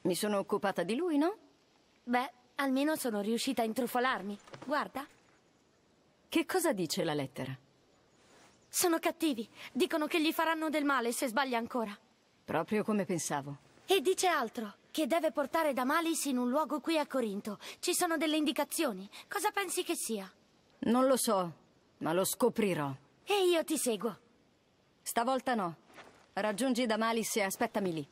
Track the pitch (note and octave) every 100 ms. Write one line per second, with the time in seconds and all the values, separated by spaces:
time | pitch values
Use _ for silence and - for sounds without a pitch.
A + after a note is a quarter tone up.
0 | - F3 G#3 G3+ - G#3 G3 F#3 E3+ A#3+
1 | F4+ C#4+ D#4+ A4 - _ _ _ _ _
2 | - A#3+ C4 - _ - C#4 C4 D4 D#4
3 | B3+ G#3 G3+ A3+ - B3 A3+ A3 A#3+ B3
4 | B3+ A3+ G3 G3+ - - - C#4+ A#3 C4
5 | D4 - _ _ _ _ _ _ _ _
6 | _ _ _ D#4+ - F#4+ E4 G#3 E3 -
7 | E3 D3+ C3+ - C3 C3 _ _ _ _
8 | _ _ _ - - _ _ - F4+ E4
9 | E4+ - D#4+ A#3 G#3+ - - B3 F4+ D#4+
10 | D4+ F4 D#4 E4 E4 D#4+ D#4 D4+ C#4+ C4+
11 | A#3 A#3+ C#4 A3 C4+ A#3 A3+ B3 A3 G3+
12 | _ _ _ _ - D3+ E3 G#3+ G3 G#3+
13 | F#3 E3+ - D3+ C#3+ C#3+ - - - F#4+
14 | C#4 F#4 F#4 D#4 A3+ - G#3+ - _ -
15 | C#4+ E4 D#4 - C#4 E4 D#4 C4 B3+ D#4+
16 | E4 D#4+ C#4+ B3+ B3 C#4 D4 D4 - D#4+
17 | C#4+ C4+ A3+ G3 G#3+ G3+ - - - F4
18 | F4+ D#4+ D#4 D#4 D4+ D4+ C#4+ - D4+ F#3
19 | G3 - - G4+ F#4 G4+ F#4 - F4 E4+
20 | - G#3+ F#3+ _ _ _ _ _ - A#3+
21 | C4 B3 - G3 F3 D3 _ _ _ _
22 | D3+ E3+ F#3 - A#3+ - G#3 D#3 C#3+ C3+
23 | _ _ - G4+ F4+ E4+ - D#4 B3+ G#3+
24 | A3 F3+ _ _ _ _ _ _ _ _
25 | - - A#3 C4 C4+ A3+ F3 D#3+ _ -
26 | - - - - G#3 G3 C4 B3 B3 A3
27 | A3+ A3+ G#3 A3+ G3 - A#3 A3 F#3+ D#3+
28 | C#3+